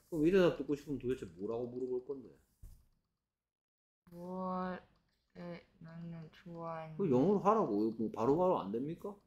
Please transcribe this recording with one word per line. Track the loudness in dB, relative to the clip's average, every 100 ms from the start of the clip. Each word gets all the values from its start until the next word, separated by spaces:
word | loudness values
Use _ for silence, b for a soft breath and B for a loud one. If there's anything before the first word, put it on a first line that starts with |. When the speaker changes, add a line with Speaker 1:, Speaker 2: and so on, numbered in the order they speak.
| -8
Speaker 1:
그럼 | 2 4
이 |
대답 | 6 6 4
듣고 | -2 -4
싶으면 | -4 -6
도대체 | -4 -4 -6
뭐라고 | -8 -6 -4 -4
물어볼 | -6 -4 -4 -6
건데? | -10 -12 -20 _ _ -20 -20 _ _ _ _ _ _ _ _ _ _ _ _ -20
Speaker 2:
무엇을 | -14 -10 -6 -4 -4 -4 -6 -12 _ _ _ _ -16 -12 -12 -16 -20
너는 | -18 -14 -12 -12 -16
좋아하니? | -18 -16 -10 -8 -8 -8 -2
Speaker 1:
그 | 4
영어로 | 6 6 4
하라고. | 4 4 4 2 0
뭐 | 0 -4
바로바로 | 0 4 6 4 2
안 | 0
됩니까? | -4 -4 -6 -10 -14